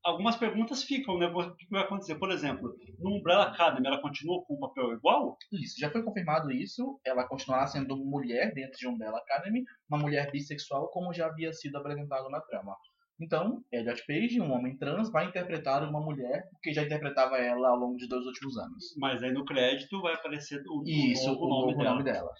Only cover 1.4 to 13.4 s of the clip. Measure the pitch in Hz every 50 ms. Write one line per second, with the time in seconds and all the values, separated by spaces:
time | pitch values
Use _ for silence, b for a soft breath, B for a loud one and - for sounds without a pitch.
1.4 | 170 175 - _ - _ 208 196 185 - 196 196 - - 151 - 190 185 185 151
2.4 | 147 139 120 - - 117 - - - - - - 165 196 - - - - 180 202
3.4 | 202 - - - 170 160 135 127 127 135 135 135 - 147 143 - 143 160 180 185
4.4 | - - 147 131 135 131 - - 123 117 117 110 - 170 226 285 254 247 - _
5.4 | - _ 208 180 - - - - 143 - - 226 226 226 202 202 175 156 151 160
6.4 | 160 139 127 127 175 202 - - 247 277 269 - _ 127 131 123 127 - 135 135
7.4 | - - 131 127 135 - - 143 135 131 135 135 135 139 143 143 127 120 117 123
8.4 | 165 220 - 135 135 131 - - 254 254 240 226 220 110 110 - - - 139 147
9.4 | 175 196 220 254 254 B B B B _ 151 147 147 147 147 139 143 143 139 143
10.4 | 147 - 151 147 - - 143 139 151 170 - 180 180 180 170 170 165 160 156 156
11.4 | 160 160 160 - - 147 139 143 143 143 143 147 147 143 139 131 131 135 139 156
12.4 | - - 117 101 98 98 98 - b b b b b b _ _ 165 165 165 156